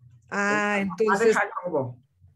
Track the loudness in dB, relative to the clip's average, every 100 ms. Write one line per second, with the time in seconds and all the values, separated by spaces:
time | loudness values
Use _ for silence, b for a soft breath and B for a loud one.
0 | -20 -20 -8 -2 0 0 0 -2 -4 0
1 | 2 4 4 4 0 -4 -4 -4 -4 -10
2 | _ _ -20